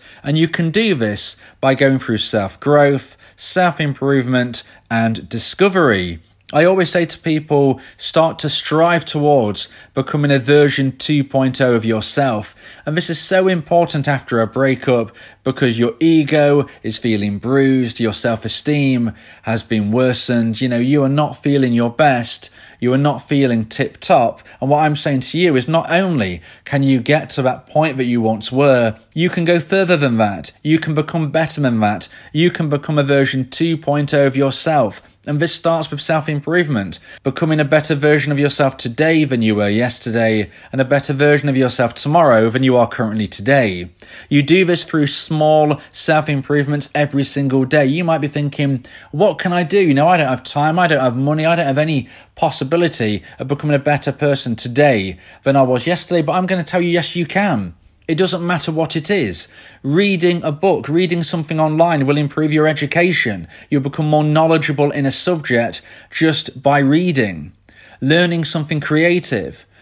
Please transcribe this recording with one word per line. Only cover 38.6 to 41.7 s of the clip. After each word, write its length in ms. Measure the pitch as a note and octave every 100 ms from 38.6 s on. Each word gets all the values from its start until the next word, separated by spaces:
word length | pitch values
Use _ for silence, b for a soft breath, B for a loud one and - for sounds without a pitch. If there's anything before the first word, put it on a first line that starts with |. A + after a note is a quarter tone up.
| C#3 -
today 460 | - A#2 D#3+ E3
than 180 | D3 B2
you 140 | A2 G#2
were 120 | G#2
yesterday, 800 | G#2+ B2 - - A2+ A2+ A2 F#2+ B B
and 80 | B2+
a 60 | B2+
better 260 | C#3+ -
version 380 | C#3 D3 D3 C#3+
of 60 | C3
yourself 380 | B2+